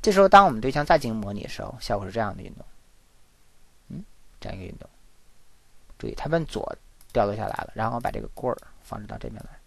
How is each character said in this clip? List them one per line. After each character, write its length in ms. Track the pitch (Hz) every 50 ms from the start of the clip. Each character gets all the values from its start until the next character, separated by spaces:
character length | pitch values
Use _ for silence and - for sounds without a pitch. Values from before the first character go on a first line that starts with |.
这 100 | - 220
时 80 | 196 190
候 80 | 196
当 180 | 190 196 196 202
我 60 | 180
们 80 | 131 107
对 100 | 107 135
象 160 | 135 147 147
再 120 | - 175
进 140 | 156 131 120
行 80 | 110 110
模 120 | 104 98
拟 120 | 101 101 -
的 60 | -
时 120 | - -
候， 140 | 101 98 - 120
效 180 | - - 117
果 80 | 98 98
是 60 | 95
这 80 | 95 113
样 160 | 110 101 95
的 80 | 98 -
运 100 | - -
动， 120 | - - - - - - _ - - _ _ _ _ - _ _ _ _ - _ - - - _ - _ _
嗯， 140 | 131 151 202 - - - - - - -
这 100 | - -
样 80 | -
一 40 | 95
个 60 | 92
运 80 | - -
动。 120 | - - - _ - - - - - - - - - - - - - _ - - - - - - _
注 80 | -
意， 60 | - -
它 100 | - -
奔 160 | 147 156 170 160
左 300 | - - - - - - - _ - _ - - -
掉 140 | - 120 104
落 100 | 101 101
下 80 | 107 104
来 60 | -
了， 200 | - - - - -
然 160 | - 110 113
后 100 | 120 120
把 120 | 113 -
这 80 | - 110
个 80 | - - -
棍 180 | - - 127
儿 60 | 117 - - - - - _
放 160 | - - 110
置 80 | 104
到 100 | 107 -
这 120 | 107 - 120
边 120 | 113 104 -
来。 60 | - - - -